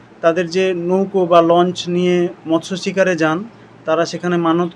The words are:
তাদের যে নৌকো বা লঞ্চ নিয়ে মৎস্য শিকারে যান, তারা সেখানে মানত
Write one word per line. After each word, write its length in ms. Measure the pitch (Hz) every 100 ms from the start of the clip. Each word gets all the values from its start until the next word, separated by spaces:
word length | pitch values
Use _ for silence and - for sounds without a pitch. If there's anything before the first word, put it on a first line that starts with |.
| - -
তাদের 300 | 165 165 170
যে 240 | 180 190 175
নৌকো 500 | 170 185 196 196 175
বা 160 | 175
লঞ্চ 460 | 165 175 180 180 175
নিয়ে 400 | 175 180 175 175 - 160
মৎস্য 280 | 165 - 190
শিকারে 400 | 196 190 185 170
যান, 280 | 156 160 226 - - -
তারা 220 | - 160 165
সেখানে 300 | 175 180 175
মানত 340 | 165 170 175